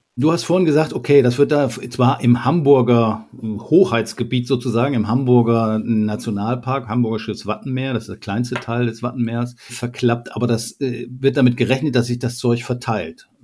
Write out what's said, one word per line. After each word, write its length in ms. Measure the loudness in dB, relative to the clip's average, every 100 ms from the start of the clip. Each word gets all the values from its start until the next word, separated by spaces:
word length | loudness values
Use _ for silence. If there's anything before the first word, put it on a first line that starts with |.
| _
Du 160 | -2 0
hast 140 | 0
vorhin 220 | 0 2 4
gesagt, 260 | 2 0
okay, 280 | -4 4 6
das 160 | 6 4
wird 140 | 2
da 140 | 4
f-, 160 | 0 -2 -10
zwar 300 | 2 2 4
im 240 | 4 2
Hamburger, 800 | 4 2 6 4 6 4 4 0 -8 -12
äh, 160 | -8 -8
Hoheitsgebiet 880 | 2 4 4 2 -2 -6 -4 -2 -2
sozusagen, 480 | -2 0 0 0
im 140 | 0 0
Hamburger 720 | 0 4 4 4 2 2 -2
Nationalpark, 1080 | 0 0 0 -2 -4 -4 -4 -4 -4 -6 -4
Hamburger 320 | -2 0 -2
Schiffs 260 | -6 -10
Wattenmeer, 480 | -6 -6 -4 -6 -4
das 120 | -4
ist 60 | -6
der 80 | -12
kleinste 360 | -6 -4 -4
Teil 320 | -6 -6 -2 -2
des 160 | -4
Wattenmeers, 540 | -8 -4 -4 -4 -6 -8
verklappt, 800 | -16 -10 -10 -2 0 0 -4 -4
aber 100 | -2
das, 340 | -2 -4 -6
äh, 280 | -6 -6 -10
wird 260 | -2 0 4
damit 200 | 2 2
gerechnet, 400 | 0 0 0 0
dass 100 | 0
sich 140 | -2
das 180 | -4 -2
Zeug 240 | 0 0
verteilt, 640 | -2 -6 -4 -4 -6 -10 _ _